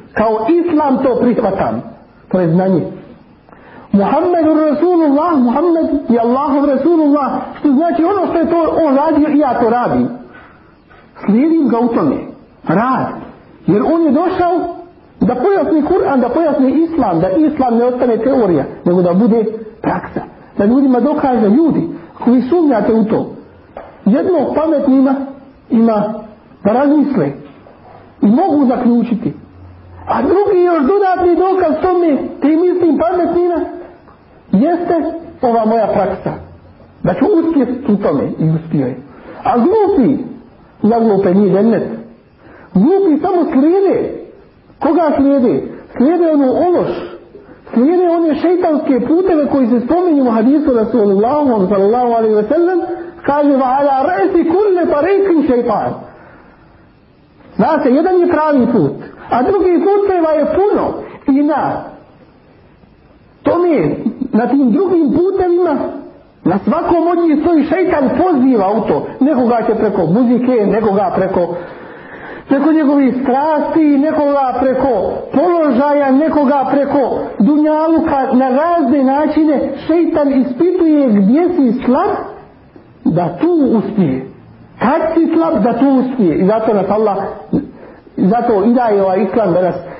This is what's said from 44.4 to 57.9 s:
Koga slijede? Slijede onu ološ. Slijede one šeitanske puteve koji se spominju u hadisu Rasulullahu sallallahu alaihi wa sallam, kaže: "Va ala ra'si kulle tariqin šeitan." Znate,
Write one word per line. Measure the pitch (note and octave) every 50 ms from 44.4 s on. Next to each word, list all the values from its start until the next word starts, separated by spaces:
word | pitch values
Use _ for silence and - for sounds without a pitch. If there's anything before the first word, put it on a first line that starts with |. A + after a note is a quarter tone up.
| - - _ _ _ - - -
Koga | - - E4 D#4+ E4+ D4+ B3+
slijede? | - C4+ C#4 C#4 C#4 B3 A#3 D3+ - - - - - - - -
Slijede | - A#3+ C#4+ F4 F4 F4 E4 D#4
onu | C#4+ C#4 B3+ A#3+ A#3 D#4
ološ. | F4+ F4+ C#4+ F#3+ - F3 - - - - - - - - - - - - - - - -
Slijede | - B3 D4 F4+ F4+ F#4 F4
one | E4 E4+ E4+ D#4+ C#4+
šeitanske | D4 - E4 F#4 E4+ F4+ E4+ D#4 C4 - - C4+ A#3+ - -
puteve | D4+ E4+ F#4+ F#4+ F4+ D4+ D4
koji | - - C#4 C4
se | A3 B3 A#3
spominju | A#3 - D#4 F4 F#4 F#4 D#4 C#4+ C4
u | B3
hadisu | A3 A3+ G#3+ B3+ C#4+ D#4 D4+ D4 B3+
Rasulullahu | A3+ A3 G#3+ - B3 G#3 G3+ G3 F#3+ G#3+ A#3 C#4+ D4+ D4 C4+ A#3+ G#3+ F#3+ F#3
sallallahu | G#3 G3 G3 G3+ A3+ B3 B3 A#3+ A#3
alaihi | A3+ A3 A3 G#3+
wa | G#3+ G#3 G#3+
sallam, | C#4+ E4 F4 F4 F#4+ E4+ - - F4 - - - - - -
kaže: | - C#4+ D4 D4 C#4+ C#4+
"Va | B3+ C4+ B3 B3+ C#4
ala | C#4+ C#4+ C4+ C4 C4+ E4
ra'si | F4+ G4 G4 E4 F#4 E4+ D#4+ E4 E4
kulle | F#4 G#4+ G#4 F#4 F4 E4 - D#4
tariqin | D4 C#4+ F4+ G4+ F#4+ G4 G4 E4+ D#4+ C#4
šeitan." | D#4 B3+ A#3+ A#3 A#3+ G#3 F#3 C3+ B2 - - - - - - - - - - - - - _ - _ _ _ - - _ _ _ _ _ _ _ _ _ _ - - -
Znate, | - G3+ B3+ D#4+ D4 D4+ C4+